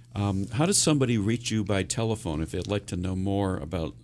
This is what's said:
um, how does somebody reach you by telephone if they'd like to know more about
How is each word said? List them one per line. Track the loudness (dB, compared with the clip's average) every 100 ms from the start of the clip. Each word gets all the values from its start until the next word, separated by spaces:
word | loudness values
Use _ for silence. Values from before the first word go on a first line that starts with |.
| -10 -2
um, | 0 0 -2
how | 0 2
does | 4
somebody | 4 4 4 2
reach | 2 0 0
you | -2
by | 0 0
telephone | 0 -2 0 -2 -2 -4
if | -4
they'd | -4 -2
like | -4 -2
to | -4
know | -2 -2
more | 0 0 0 -2
about | -4 -4 -4 -6